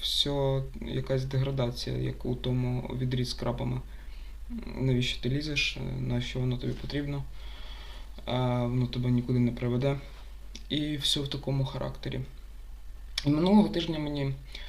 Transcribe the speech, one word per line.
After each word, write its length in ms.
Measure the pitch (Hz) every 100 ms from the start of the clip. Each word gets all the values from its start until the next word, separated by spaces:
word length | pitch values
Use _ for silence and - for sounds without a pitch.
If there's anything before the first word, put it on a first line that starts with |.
всього, 640 | - - 143 143 135 135 135 -
якась 440 | - 131 131 135
деградація, 720 | 135 135 135 135 120 123 - 127
як 300 | 127 - 127
у 80 |
тому 640 | 127 131 127 123 127 135 123
відрі 260 | 127 127
з 100 | 123
крабами. 460 | - 120 123 127 127 - - - - - - - 233 - -
Навіщо 420 | 131 123 123 -
ти 60 | 123
лізеш, 480 | 139 151 143 - 135
е, 40 | 135 131
нащо 400 | 127 123 123 131
воно 160 | 127 123
тобі 160 | 127
потрібно? 520 | - 131 143 143 143 135 - - - - - - - - - -
Е, 40 | 127 127 123
воно 260 | 120 127 123
тебе 240 | 127 123
нікуди 280 | 123 120 123
не 140 | 120
приведе. 440 | 120 123 123 139 143 - - - - - - -
І 280 | 143 151 143
все 240 | - 147
в 80 | 139
такому 360 | 135 135 135
характері. 560 | 135 143 135 - 139 131 127 - - - - - - - - - 143
Минулого 420 | 151 180 208 -
тижня 300 | 170 165 156
мені 360 | 147 147 139 135 - -